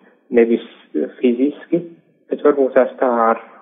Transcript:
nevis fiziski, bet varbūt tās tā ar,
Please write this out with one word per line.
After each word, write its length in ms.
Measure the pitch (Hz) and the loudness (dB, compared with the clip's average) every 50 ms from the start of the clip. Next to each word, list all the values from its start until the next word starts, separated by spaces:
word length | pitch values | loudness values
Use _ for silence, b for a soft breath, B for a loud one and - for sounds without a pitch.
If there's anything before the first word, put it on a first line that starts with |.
| b b b b _ _ | b b b b _ _
nevis 320 | 123 117 117 117 117 107 - - - - - _ - 151 143 - - | 2 2 2 4 2 -2 -4 -8 -20 -20 -20 _ -6 -6 -6 -6 -4
fiziski, 680 | - - 123 117 123 135 147 - - - - 165 175 - - - - _ _ _ _ _ - | -2 -2 0 0 0 0 -2 -2 -6 -6 -4 -4 -4 -4 -8 -14 -20 _ _ _ _ _ -10
bet 140 | 139 - - | -6 0 0
varbūt 300 | 147 143 139 135 127 - | 2 2 2 0 2 2
tās 200 | 131 123 123 - | 2 0 0 -2
tā 140 | - 135 127 120 117 | -4 -2 -2 0 2
ar, 220 | 113 113 113 - - - - - | 2 0 0 -2 -6 -12 -20 -20